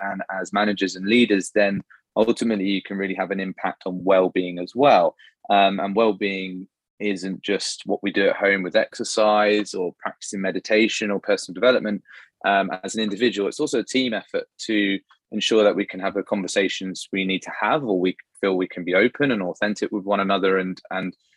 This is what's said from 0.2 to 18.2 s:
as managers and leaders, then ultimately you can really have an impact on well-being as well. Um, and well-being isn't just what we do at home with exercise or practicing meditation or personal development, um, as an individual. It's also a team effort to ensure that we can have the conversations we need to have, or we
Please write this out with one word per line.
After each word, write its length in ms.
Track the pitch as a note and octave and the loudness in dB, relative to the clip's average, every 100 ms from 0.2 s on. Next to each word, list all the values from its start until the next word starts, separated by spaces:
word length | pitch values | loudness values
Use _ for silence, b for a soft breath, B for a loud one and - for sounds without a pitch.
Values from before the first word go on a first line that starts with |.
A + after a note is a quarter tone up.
| - | -8
as 240 | F#2+ F2+ | -8 -4
managers 440 | G2+ G#2 G2 F#2+ F#2 | -2 0 0 -4 -4
and 100 | F#2+ | 2
leaders, 460 | A#2+ A2+ G2+ F2 | 4 4 2 0
then 280 | G#2+ G2+ G2 - b _ - | 2 2 0 -8 b _ 0
ultimately 500 | A2 A#2 A#2 G#2 F#2+ | 2 2 0 0 -2
you 160 | F#2+ | -2
can 140 | - G2 | -4 -6
really 180 | G2 | -4
have 160 | F#2+ F2+ | -4 -4
an 80 | G2 | -4
impact 440 | F#2+ - F#2+ - F#2 | -6 -6 -6 -6 -8
on 160 | F#2 | -4
well-being 560 | F2+ F#2+ F2+ F#2+ F2+ F2 | 4 4 4 2 -4 -6
as 140 | F2 | -6
well. 400 | A#2 C#3+ G#2 E2 b b _ - | 2 6 6 4 b b _ 0
Um, 280 | G2+ G2 G2 | 4 4 2
and 160 | G2 | 0
well-being 760 | G2 A2+ G2 G#2 F#2+ F#2 F#2 F#2 _ _ - | 2 2 2 -2 -4 -6 -10 -14 _ _ -6
isn't 440 | G#2 F#2+ F#2+ F#2 | -4 -4 -6 -6
just 400 | - G2 - - | -2 -2 -4 -8
what 180 | - G2 | -4 -4
we 80 | G2+ | -2
do 180 | G2+ G2 | 2 2
at 60 | |
home 300 | - G2+ G2 | 2 2 2
with 100 | F2+ | 0
exercise 1000 | A2 A2 - A2+ - G#2+ G#2+ G#2 G#2 G2+ | 0 0 -4 -4 2 4 4 4 2 0
or 220 | G2+ F2 - | -4 -6 -6
practicing 400 | - - - G2+ | -10 -10 -10 -4
meditation 720 | F#2+ F#2 - G#2+ A2 - G#2+ | -4 -4 2 4 4 2 -2
or 80 | G2 | -2
personal 340 | - G2+ - | 0 -2 -2
development, 480 | - A#2+ B2+ G#2+ G2+ B B B _ | 0 4 4 0 -4 B B B _
um, 260 | G2 G2 F#2+ F#2 | 2 2 2 -4
as 140 | G2 A2 | -6 -4
an 60 | |
individual. 440 | G#2+ G2 A#2+ G2 G2 | -4 0 0 0 -2
It's 140 | - | -2
also 180 | D3+ B2+ | -2 -2
a 60 | |
team 300 | G2 C3 B2+ | -2 -2 -2
effort 320 | G#2+ - F2+ - - - | -4 -6 -8 -8 -10 -2
to 320 | G#2+ G2+ G2 - b _ | 0 0 -2 -8 b _
ensure 320 | G#2+ - A2 | -4 2 4
that 140 | G2+ F#2 | 4 2
we 100 | G2+ | -2
can 140 | F#2+ | -6
have 140 | F#2+ | -4
the 100 | G2 | -4
conversations 840 | F#2 G#2 F2+ G#2 F#2+ - F#2+ F2 - | -4 -4 -2 0 -2 -2 -8 -10 -8
we 120 | G2 | -4
need 180 | F#2+ F#2 | -2 -4
to 100 | - - | -6 -4
have, 240 | G#2 D3+ | -2 0
or 160 | B2+ F#2 | 0 0
we 160 | F#2 - | 0 -2